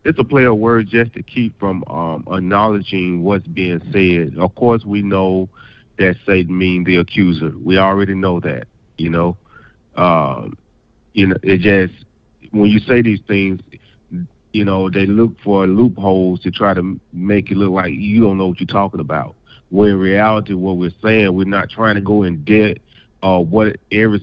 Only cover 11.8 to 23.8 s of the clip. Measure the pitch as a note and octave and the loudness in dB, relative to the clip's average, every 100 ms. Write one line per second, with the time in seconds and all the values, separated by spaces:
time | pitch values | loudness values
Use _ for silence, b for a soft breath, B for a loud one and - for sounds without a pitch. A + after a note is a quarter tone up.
11.8 | F#2 - - _ _ _ - G#2+ G#2 A2 | 0 -6 -20 _ _ _ -6 0 4 4
12.8 | - B2 A#2 G2+ - G2+ F#2+ F#2 - - | 2 2 2 0 -2 -2 0 -4 -8 -20
13.8 | b b - F3 F3 _ _ - G2+ F#2+ | b b -14 -12 -12 _ _ -2 0 0
14.8 | F#2+ F#2+ G2 G#2 A2+ F2+ G2+ G2 F#2+ G2 | -2 0 2 2 2 0 0 2 2 4
15.8 | A#2+ F#2 G2 F#2+ F#2 F2+ F#2+ F2+ G#2 F2+ | 2 2 0 2 2 -2 -4 -2 0 0
16.8 | F2+ F#2 - F2 F#2+ G2+ - F#2+ G2+ F#2 | -4 -6 -12 -8 -2 0 0 0 0 0
17.8 | F2+ C#2+ G2+ A2 A2 F#2+ F#2 F2 F2+ G2+ | -4 -4 0 2 4 2 -2 -2 -4 -2
18.8 | G2 F2 D2 D#2 B1+ - _ b - F#2 | -2 -4 -6 -6 -6 -12 _ b -4 2
19.8 | G#2 F#2+ F#2+ G2 G#2+ G#2+ G2 F#2+ F#2 F2+ | 2 4 2 2 2 0 -2 -4 -2 -2
20.8 | F2+ - A2 A2 G2 F#2 G2 G2 - - | -4 -4 0 2 2 0 0 -2 -4 -2
21.8 | A2 G#2 G2 G#2 F#2+ E2 D2 G#2+ G#2 F2 | 0 0 0 2 0 -2 0 2 2 -2
22.8 | _ b b _ F#2+ F2+ E2 G#2 G#2+ - | _ b b _ 0 2 2 0 0 -2